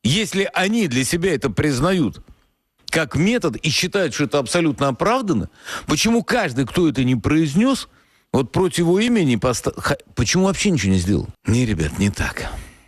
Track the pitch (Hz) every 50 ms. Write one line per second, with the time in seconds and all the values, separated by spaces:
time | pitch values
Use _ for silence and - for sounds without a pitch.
0 | - 113 147 220 214 - - 190 196 190 - 175 185 196 220 233 208 151 120 127
1 | 135 - - 170 170 190 160 120 - 131 98 - 151 151 135 117 143 180 196 180
2 | 143 98 - - - - - _ _ _ _ _ _ _ _ _ _ - - 165
3 | 160 127 - 143 170 208 240 240 - 156 107 110 - 160 120 - 180 180 - 202
4 | 185 147 - - 147 - - 147 131 110 - 175 165 156 120 - 139 139 127 -
5 | 170 202 240 269 247 196 151 107 82 - _ - - - - - - - 151 -
6 | - 220 233 233 - - 220 247 202 156 120 131 139 - - 180 180 156 117 131
7 | 131 127 127 117 - - 147 160 165 147 135 185 233 269 269 - - _ _ _
8 | _ _ _ _ _ _ - 127 135 113 - 175 190 180 - 170 175 165 180 196
9 | 226 247 240 220 170 135 120 101 - 127 117 - - - - - - - 143 -
10 | - _ - - 120 - - 180 190 196 185 - - 208 175 127 95 95 95 92
11 | 87 95 104 - - - - _ _ - 110 120 127 110 104 80 78 73 - 90
12 | 98 101 98 - - - - - - - - - - - - - _